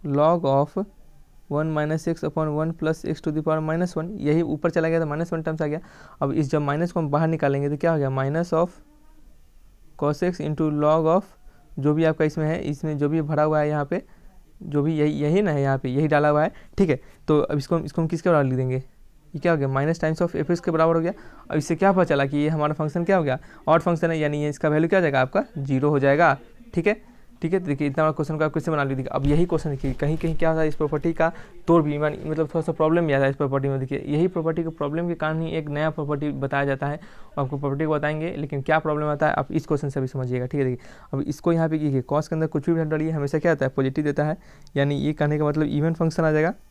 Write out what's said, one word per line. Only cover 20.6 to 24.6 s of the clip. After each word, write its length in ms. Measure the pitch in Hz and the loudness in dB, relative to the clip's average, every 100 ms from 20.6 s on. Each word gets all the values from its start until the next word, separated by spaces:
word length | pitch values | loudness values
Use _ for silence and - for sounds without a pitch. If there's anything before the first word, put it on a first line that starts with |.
के 100 | - | 0
बराबर 240 | 160 160 | 2 4
हो 60 | 165 | 2
गया। 120 | 165 202 - - - | 0 -6 -14 -20 -4
अब 60 | 156 | -4
इससे 200 | 143 165 | -2 2
क्या 160 | 196 | 4
पता 120 | 185 | 4
चला 220 | 175 143 139 | 4 2 2
कि 100 | 147 | 0
ये 100 | 151 | 0
हमारा 260 | 160 147 | 0 -2
फंक्शन 300 | 151 151 170 | -2 -2 -2
क्या 120 | 170 196 | 0 2
हो 60 | |
गया, 140 | 147 127 - - - | 2 -4 -8 -10 2
ऑड 120 | 160 | 2
फंक्शन 280 | 175 170 170 | 2 0 0
है, 80 | 160 | 0
यानी 240 | 151 147 | -2 0
ये 60 | 147 | -4
इसका 200 | 147 | -2